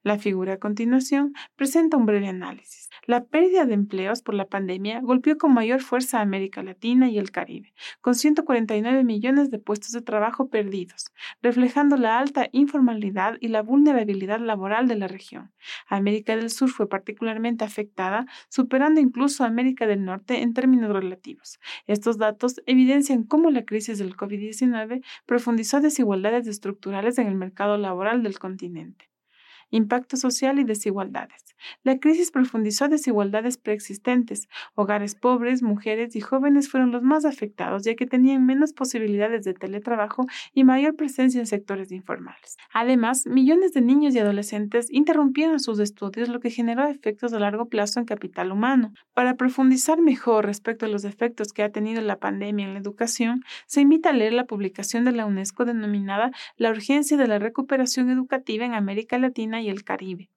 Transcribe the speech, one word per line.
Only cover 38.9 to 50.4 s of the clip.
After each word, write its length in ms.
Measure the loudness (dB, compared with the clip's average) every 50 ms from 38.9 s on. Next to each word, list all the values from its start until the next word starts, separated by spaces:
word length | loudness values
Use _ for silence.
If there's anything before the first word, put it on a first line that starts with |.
| -2 -2 -2 0 0 0 0 0 0 -2 -4
de 100 | -4 -6
teletrabajo 720 | -6 -8 -8 -8 -8 -4 -4 -2 -2 -2 -4 -2 -4 -4 -4 -6 -16 -18 -2 _
y 100 | 6 6
mayor 320 | 6 6 6 2 0 0
presencia 440 | -2 -6 -4 0 2 2 2 2 0
en 60 | -2
sectores 460 | -2 -4 -6 -4 -6 -8 -8 -8 -10
informales. 640 | -12 -14 -8 -8 -10 -10 -10 -18 -18 -20 _ -20 -20 _ -20 _ -2
Además, 540 | 0 2 4 4 4 2 2 0 -2 -2
millones 460 | 2 4 4 6 6 6 6 4 4 2
de 80 | 2
niños 340 | 4 6 6 6 4 4 4
y 40 | 4
adolescentes 680 | 2 2 2 0 -4 -4 -4 -6 -4 0 0 0 -2 2
interrumpieron 720 | 2 2 4 4 4 4 4 2 2 2 2 2 2 0
sus 200 | 0 -2 0 0
estudios, 500 | 0 -2 -2 _ -10 -8 -4 -4 -4 -4
lo 100 | -4 -4
que 100 | -6 -6
generó 380 | -2 -2 -2 0 0 0 0
efectos 460 | -2 -2 -4 -4 -6 -4 _ -6 -4 -2
a 60 | 0
largo 280 | -2 -2 -2 -4 -6
plazo 320 | -2 -2 -2 -2 0 -2 -4
en 60 | -4
capital 460 | -4 -6 -8 -8 -12 -8 -6 -6 -4
humano. 420 | -2 0 0 2 4 2 2 0 -6 -20 _ _ _
Para 220 | 0 0 0 0
profundizar 680 | 0 0 0 2 4 4 4 4 4 2 2 2 4
mejor 440 | 4 4 4 2 2 2 2 2